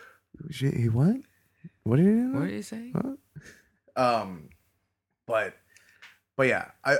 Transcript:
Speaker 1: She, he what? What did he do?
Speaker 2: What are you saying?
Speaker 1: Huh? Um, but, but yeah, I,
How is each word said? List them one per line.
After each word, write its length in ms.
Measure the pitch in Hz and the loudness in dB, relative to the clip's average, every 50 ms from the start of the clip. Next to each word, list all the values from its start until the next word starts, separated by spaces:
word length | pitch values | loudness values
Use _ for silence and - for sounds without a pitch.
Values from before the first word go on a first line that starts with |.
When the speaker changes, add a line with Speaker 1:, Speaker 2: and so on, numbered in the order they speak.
| - - _ _ _ _ - - - - | -20 -20 _ _ _ _ -20 -18 -16 -14
Speaker 1:
She, 220 | - - 135 139 | -8 -4 -4 -2
he 180 | - - 117 113 | 0 0 0 2
what? 280 | 110 120 147 190 240 269 - _ _ _ _ _ _ _ - - - _ - | 2 4 4 2 2 0 -4 _ _ _ _ _ _ _ -20 -20 -16 _ -2
What 140 | 110 120 | 2 4
did 80 | 151 180 | 4 6
he 40 | 202 | 6
do? 200 | 220 233 247 254 269 | 4 4 2 0 -2
Speaker 2:
What 80 | 269 - | -2 -4
are 40 | |
you 160 | - 208 208 190 | -4 -6 -8 -10
saying? 300 | - 220 226 233 247 262 - - 269 277 - _ _ - - - - - _ _ _ _ _ _ _ - | -12 -14 -14 -10 -6 -6 -4 -4 -6 -8 -12 _ _ -20 -20 -20 -20 -20 _ _ _ _ _ _ _ -2
Speaker 1:
Huh? 260 | 127 127 123 117 110 101 | 0 2 2 2 0 -2
Um, 260 | 95 90 80 73 - _ _ _ _ _ _ _ _ _ _ _ _ _ _ _ | -6 -10 -14 -16 -20 _ _ _ _ _ _ _ _ _ _ _ _ _ _ _
but, 260 | - 113 107 101 90 - _ _ _ _ _ _ _ _ _ - - _ _ _ _ _ | -2 -2 -2 -2 -4 -6 _ _ _ _ _ _ _ _ _ -20 -20 _ _ _ _ _
but 120 | - 135 | 0 2
yeah, 240 | 123 107 90 - - - _ - | 2 2 0 -2 -8 -14 _ 0
I, 140 | 135 147 | 0 0